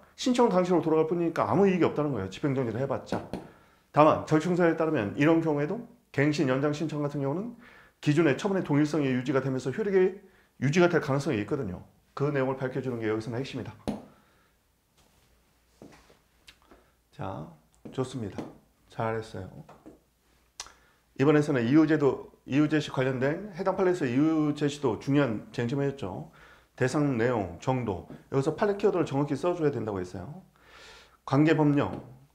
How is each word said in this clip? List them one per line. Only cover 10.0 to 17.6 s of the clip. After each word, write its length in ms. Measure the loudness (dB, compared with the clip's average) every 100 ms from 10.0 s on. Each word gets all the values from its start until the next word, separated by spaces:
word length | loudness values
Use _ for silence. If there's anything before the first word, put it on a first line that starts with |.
| 4 0 -12 _ _ -4
유지가 280 | 0 4 4
될 120 | 4
가능성이 400 | 0 -2 -2 -2
있거든요. 420 | -2 -4 -6 -10 -14 _ _
그 100 | -6
내용을 320 | -2 0 -2 -2
밝혀주는 440 | -4 -4 -6 -4
게 80 | -2
여기서는 300 | -2 -4 -6
핵심이다. 320 | -8 -10 -12 -10 -8 -8 -12 _ _ _ _ _ _ _ _ _ _ _ _ _ _ _ _ _ -20 -20 _ _ _ _ -20 -20 _ -20 _ _ _
자, 380 | -14 -12 -10 -14 -18